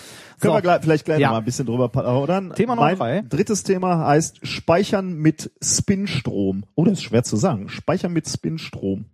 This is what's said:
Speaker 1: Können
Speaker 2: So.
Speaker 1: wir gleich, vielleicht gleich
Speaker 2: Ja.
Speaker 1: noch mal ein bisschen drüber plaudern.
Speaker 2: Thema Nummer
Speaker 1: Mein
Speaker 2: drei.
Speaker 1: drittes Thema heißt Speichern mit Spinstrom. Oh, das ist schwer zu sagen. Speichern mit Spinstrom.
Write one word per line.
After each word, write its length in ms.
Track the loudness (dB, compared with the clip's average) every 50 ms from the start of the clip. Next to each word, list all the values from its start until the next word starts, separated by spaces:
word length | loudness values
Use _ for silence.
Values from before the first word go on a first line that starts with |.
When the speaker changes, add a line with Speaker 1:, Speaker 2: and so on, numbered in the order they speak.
| -16 -20 -20 -20 -20 -20 -10 -2
Speaker 1:
Können 100 | 2 2
Speaker 2:
So. 60 | 2 4
Speaker 1:
wir 40 |
gleich, 200 | 4 4 2 2
vielleicht 240 | 4 2 2 2 2
gleich 160 | 0 2 2
Speaker 2:
Ja. 60 | 4 2
Speaker 1:
noch 60 | 2
mal 20 | 0
ein 60 | -2
bisschen 200 | -2 -4 -4 -4
drüber 220 | -2 0 0 0 0
plaudern. 640 | 0 -2 -2 0 0 0 0 0 0 -2 -2 -4 0
Speaker 2:
Thema 220 | 0 0 2 2
Nummer 120 | 2 2 2
Speaker 1:
Mein 100 | 2 2
Speaker 2:
drei. 260 | 0 -2 -2 -2 -4 -4
Speaker 1:
drittes 340 | -2 -2 0 0 -2 -4 0
Thema 420 | -2 -2 0 2 0 0 2 2 4
heißt 380 | 4 4 2 0 -6 _ -12
Speichern 680 | -10 -10 -6 0 2 2 2 2 2 0 -2 -2 -2 -4
mit 380 | 0 2 2 2 2 -2 -14 _ -8 -4
Spinstrom. 1000 | -2 -2 -2 0 0 0 0 0 -2 -4 -4 -4 -4 -4 -2 -2 -2 -2 -4 -6 -8 -2
Oh, 80 | 2 2
das 100 | 2 2
ist 80 | 0 -2
schwer 200 | -2 0 0 0
zu 140 | 0 -2 0
sagen. 320 | 0 0 0 -2 -6 -8
Speichern 420 | -12 -10 -4 -2 -2 -2 -2 -2
mit 160 | -4 -4 -4 -4
Spinstrom. 760 | -8 -6 -6 -6 -6 -6 -10 -12 -12 -6 -4 -4 -4 -4 -6 -12